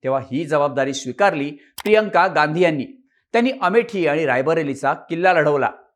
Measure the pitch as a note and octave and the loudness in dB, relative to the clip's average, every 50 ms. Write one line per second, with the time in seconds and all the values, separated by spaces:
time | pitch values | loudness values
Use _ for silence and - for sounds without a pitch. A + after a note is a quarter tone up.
0 | - C3 C3+ C3+ C3 - A#2+ C#3+ E3+ D3 D#3 D3 C#3+ D3 B2+ C3+ C3+ C3+ C3+ C3+ | -2 -2 -4 -4 -4 -4 -6 -6 -4 -2 0 0 0 0 0 -2 -2 -2 -4 -8
1 | - C3 A#2+ - G3+ G3 F3+ D3+ C#3 D3 D3 - _ _ _ - - G#3 G#3+ G#3+ | -8 -10 -2 0 0 0 2 0 -6 -6 -8 -12 _ _ _ -8 0 2 2 4
2 | G#3+ G3+ - F3 F3 F#3+ D#3+ D3+ D3+ D3+ D#3 E3+ F#3 E3+ - - A#2 - - _ | 2 2 2 2 2 2 2 0 0 0 2 2 2 2 0 -2 -6 -8 -12 _
3 | _ _ _ _ _ _ - A3+ A#3+ C4 C4+ C4+ F#3+ F3+ F#3+ A#3+ A#3 A#3 - F#3+ | _ _ _ _ _ _ -2 0 0 0 -2 -2 -2 0 2 2 0 0 -4 -2
4 | E3+ D3+ C#3+ D#3 D#3+ C#3 B2 B2+ C3+ D#3 E3 E3 D#3+ C#3+ C3+ B2 - C#3 D#3 - | 0 0 0 0 0 0 0 0 0 0 0 0 -2 -4 -6 -4 -2 -2 -2 -4
5 | - _ E3 E3 F3 F#3 F3+ E3 D3 D3+ D3 C#3+ B2+ G#2+ - - - _ _ | -6 _ -6 0 2 2 4 4 2 2 2 2 0 -2 -4 -6 -20 _ _